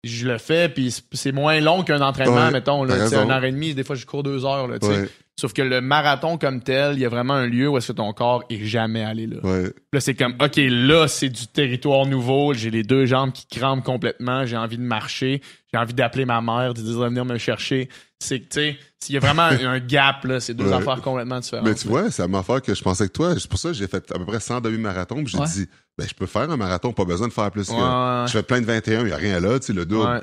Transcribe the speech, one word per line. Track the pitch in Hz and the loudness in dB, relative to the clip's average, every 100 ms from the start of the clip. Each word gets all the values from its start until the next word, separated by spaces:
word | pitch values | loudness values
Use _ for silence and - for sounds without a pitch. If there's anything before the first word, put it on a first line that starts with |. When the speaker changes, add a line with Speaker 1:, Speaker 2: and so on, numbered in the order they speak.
Speaker 1:
je | 117 117 123 | -8 -4 -2
le | 117 | -2
fais, | - 160 170 | 0 2 2
puis | - 127 | 0 -4
c'est, | - _ | -4 _
c'est | 131 139 | -6 -4
moins | 139 147 156 | 0 2 4
long | 151 185 | 4 4
qu'un | 170 147 | 2 2
entraînement, | 139 131 131 123 | 2 2 4 6
Speaker 2:
Ouais, | 120 | 4
Speaker 1:
mettons, | 131 127 143 | 2 2 0
là, | 131 | 2
Speaker 2:
t'as | 95 | 2
Speaker 1:
tu | 110 | 4
sais, | 135 | 4
Speaker 2:
raison. | 131 | 4
Speaker 1:
une | |
heure | 131 | 2
et | 131 | 0
demie, | 135 160 | -2 -4
des | 135 | -4
fois, | 131 | -4
je | 135 | -8
cours | - 143 | -6 -6
deux | 139 139 | -4 -2
heures, | 135 139 127 | -2 -2 -4
là, | 117 | -2
tu | 104 | 2
sais. | 101 | 2
Speaker 2:
Ouais. | 98 - _ - | 0 -8 _ -6
Speaker 1:
Sauf | 131 | -4
que | - | 0
le | 131 127 | 0 0
marathon | 131 147 147 135 160 170 | 2 2 4 2 0 -2
comme | 143 131 | -2 -2
tel, | 120 131 143 | 0 2 2
il | 139 | 0
y | |
a | 123 | 0
vraiment | 120 123 | 0 0
un | 139 123 | 0 2
lieu | 120 143 | 2 2
où | 135 | 0
est-ce | 120 | -2
que | 110 | -4
ton | 104 | -6
corps | 107 120 123 - | 0 0 0 -2
est | 107 | -6
jamais | 107 113 113 113 | -2 -2 0 -2
allé | 110 113 | -4 -6
là. | 113 113 | -8 -4
Speaker 2:
Ouais. | 95 92 90 - _ | 0 0 -2 -8 _
Speaker 1:
Là, | 139 | -2
c'est | 139 | -2
comme, « | 131 127 123 | 0 -2 2
OK, | 143 - | 2 4
là, | 135 123 131 160 156 | 4 4 6 6 6
c'est | - 139 | 2 -4
du | 120 120 | -4 -6
territoire | - 139 123 143 135 | -2 -2 0 2 2
nouveau, | 135 135 120 139 143 | 2 0 2 2 2
j'ai | 123 113 | 0 -2
les | 113 | -2
deux | 107 135 | 2 4
jambes | 127 131 131 | 4 2 0
qui | - - | -4 -12
crampent | 117 135 135 | -2 0 0
complètement, | 131 127 107 - 123 131 | -2 -2 -2 -4 -4 -2
j'ai | 127 117 | -2 -4
envie | 113 117 | -4 -4
de | |
marcher, | 123 110 - - 131 139 - - _ | -4 -4 -4 -2 -2 -2 -6 -20 _
j'ai | 117 | -2
envie | 117 | 0
d'appeler | 120 120 131 | 0 0 0
ma | 127 117 | 0 0
mère, | 117 120 127 | 0 0 -2
de | 117 | -4
dire | 110 117 | -4 -2
de | |
venir | 120 123 | -2 -2
me | 123 120 | -4 -4
chercher. » | - 113 - 131 123 - _ _ | -2 -4 -2 -2 -2 -12 _ _
C'est | - 131 | -6 -6
que, | - | -4
tu | 147 | -2
sais, | 151 143 - _ - | -2 -4 -16 _ -4
il | |
y | 139 | 0
a | |
vraiment | 139 151 | 2 4
Speaker 2:
<laughs> | |
Speaker 1:
un | 165 135 127 127 | 4 4 0 -2
gap, | 123 139 139 135 | 2 4 4 2
là, | 127 127 | -4 -4
c'est | 120 | -4
deux | 117 | -2
Speaker 2:
Ouais. | 98 | 0
Speaker 1:
affaires | - 135 127 | 2 0 -2
complètement | 135 127 120 127 | -2 -4 -4 -6
différentes. | 120 113 | -6 -2
Speaker 2:
Mais | 110 | 0
tu | 107 107 | 0 0
vois, | 113 214 | 0 0
c'est | - | -2
la | 90 | 0
même | 98 | 0
affaire | 92 131 | 0 0
que | - | 0
je | 98 | 0
pensais | 98 92 98 | 0 0 0
que | |
toi. | - 170 143 | 0 0 0
C'est | - | -2
pour | - | -4
ça | 165 | -4
que | |
j'ai | 135 98 | -6 -4
fait | 95 - | -6 -6
à | 85 | -8
peu | |
près | 95 110 | -6 -6
cent | - 120 | -4 -4
demi-marathons, | 117 113 110 92 - 127 | -2 -2 -4 -4 -6 -6
puis | 135 | -4
j'ai | - | -2
Speaker 3:
Ouais. | 151 | -2
Speaker 2:
dit, « | 101 92 _ _ - | -2 -6 _ _ -10
Ben, | |
je | 104 | -10
peux | - | -6
faire | 92 107 147 | -4 -2 -2
un | 151 | -2
marathon, | 95 90 123 | -2 -2 -2
pas | 113 | -2
besoin | 90 87 117 | 0 0 -2
de | |
faire | 113 104 | -2 -2
plus | 104 98 | -2 -4
Speaker 1:
Ouais, | 117 | 0
Speaker 2:
que. » | |
Speaker 1:
ouais, | 123 127 127 123 | 2 2 0 -2
ouais. | 120 | 0
Speaker 2:
Je | |
fais | 113 | -2
plein | - 123 | 0 0
de | |
vingt | 113 113 | 2 0
et | 110 110 | 2 0
un, | |
il | |
n'y | 117 | 0
a | |
rien | 73 101 92 | -2 0 2
là, | 92 131 | 2 0
tu | - | 0
sais, | |
le | 95 | -4
double. | 85 107 | 0 0
Speaker 1:
Ouais. | 117 120 | 0 -2